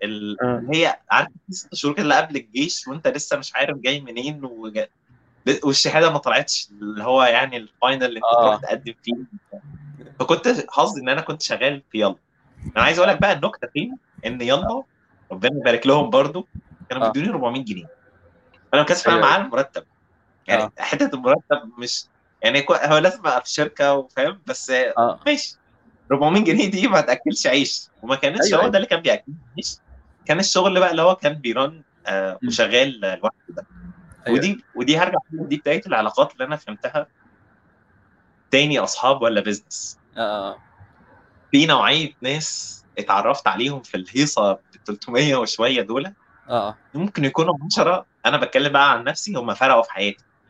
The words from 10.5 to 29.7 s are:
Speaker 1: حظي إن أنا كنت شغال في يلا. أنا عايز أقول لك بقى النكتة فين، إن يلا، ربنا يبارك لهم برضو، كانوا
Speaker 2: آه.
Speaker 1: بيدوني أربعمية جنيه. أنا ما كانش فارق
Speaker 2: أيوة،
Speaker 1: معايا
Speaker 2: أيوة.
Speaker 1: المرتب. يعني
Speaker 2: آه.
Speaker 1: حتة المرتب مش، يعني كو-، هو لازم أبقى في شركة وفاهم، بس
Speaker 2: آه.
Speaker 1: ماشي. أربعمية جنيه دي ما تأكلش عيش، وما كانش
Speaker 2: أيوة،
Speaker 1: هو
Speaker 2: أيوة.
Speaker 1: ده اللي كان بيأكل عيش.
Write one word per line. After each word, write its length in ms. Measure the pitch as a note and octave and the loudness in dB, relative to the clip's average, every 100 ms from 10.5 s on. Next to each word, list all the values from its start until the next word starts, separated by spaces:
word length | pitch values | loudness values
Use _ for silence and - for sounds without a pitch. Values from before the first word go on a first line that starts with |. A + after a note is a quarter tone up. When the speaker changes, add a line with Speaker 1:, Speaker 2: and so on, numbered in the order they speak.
| B3 - | 0 0
Speaker 1:
حظي 300 | - F3 E3+ | 0 0 0
إن 80 | B2+ | -4
أنا 120 | D3 | -4
كنت 220 | D#3+ - | -4 -8
شغال 400 | - A2 C3 C#3 - | -6 -2 -2 -2 -6
في 60 | A2 | -2
يلا. 160 | G2+ F#2 _ _ _ - - A2 | -2 -2 _ _ _ -18 -6 2
أنا 80 | |
عايز 140 | C3 E3 | 2 4
أقول 120 | F#3 | 2
لك 100 | F3 | 4
بقى 120 | G3+ | 2
النكتة 360 | E3 G3+ - - | 2 -2 -6 -8
فين، 240 | - B3 C4 _ _ A2+ | -6 -6 -8 _ _ -10
إن 140 | B2 | -4
يلا، 420 | A#2+ D3 G#3+ B3+ - _ _ _ - | 0 0 0 -6 -10 _ _ _ -16
ربنا 280 | F#2 A#2+ C#3+ | -4 -2 0
يبارك 260 | B2 A#2 C3+ | 0 2 4
لهم 240 | D3 B2+ | 4 4
برضو، 380 | C3 C#3+ E3+ - - - - - | 2 2 -2 -12 -16 -20 -18 -10
كانوا 160 | B2+ A2+ | -2 0
Speaker 2:
آه. 40 | |
Speaker 1:
بيدوني 200 | B2+ G#3 | 0 -2
أربعمية 320 | E3+ B2 C3 | -2 -4 -4
جنيه. 200 | A2+ F#2 D#2+ - _ _ _ _ _ _ - | -8 -10 -12 -20 _ _ _ _ _ _ 0
أنا 80 | C#3+ | 2
ما 60 | D3 | 4
كانش 140 | E3+ | 2
فارق 120 | - E3+ | 2 4
Speaker 2:
أيوة، 100 | C#3 | 4
Speaker 1:
معايا 100 | F#3 | 4
Speaker 2:
أيوة. 100 | G3 | 0
Speaker 1:
المرتب. 380 | - - - - _ _ _ _ _ - | -2 -4 -6 -14 _ _ _ _ _ -2
يعني 140 | G2+ | -2
Speaker 2:
آه. 100 | G#2+ - | -2 -6
Speaker 1:
حتة 360 | - C#3+ - | -4 -2 -2
المرتب 560 | C3 B2 D3+ - D3 A2+ A#2 | 0 2 2 2 -4 -4 -12
مش، 260 | A#2+ - - _ _ - | -8 -8 -10 _ _ -4
يعني 200 | A2+ C#3 | 0 0
كو-، 120 | C#3 | 2
هو 240 | E3+ D3 D#3 | 0 4 4
لازم 200 | F3+ - | 4 0
أبقى 240 | D#3 B2+ | -2 -2
في 60 | - | -2
شركة 420 | - D3+ - C#3+ | -4 -4 0 2
وفاهم، 460 | C#3 C3 - C#3+ G3 - | 2 -2 -2 -4 -4 -10
بس 240 | B2+ - | -10 -2
Speaker 2:
آه. 500 | B2+ A#2+ A2 A#2 - C#4+ | 0 0 2 0 0 -2
Speaker 1:
ماشي. 300 | C#4+ - - _ _ _ _ - | -2 -4 -14 _ _ _ _ -4
أربعمية 280 | C3+ D3+ G3 | 0 2 4
جنيه 260 | E3 G3+ G3 | 4 2 2
دي 180 | F#3+ A3 | 0 2
ما 120 | F3+ | 2
تأكلش 460 | C3 B2+ D4+ - - | 2 0 -2 -2 0
عيش، 420 | C#3 C3 - - _ | 2 0 -4 -12 _
وما 120 | A2+ | -4
كانش 260 | C3+ C#3 A3 G#3+ | -2 -2 0 0
Speaker 2:
أيوة، 100 | E3 | 2
Speaker 1:
هو 40 | |
Speaker 2:
أيوة. 120 | - | 2
Speaker 1:
ده 60 | G3 | 2
اللي 100 | F#3+ | 0
كان 120 | E3+ | 0
بيأكل 320 | E3 - - D#3+ B2 D3+ | 0 0 -2 -18 -16 -12
عيش. 200 | - | -10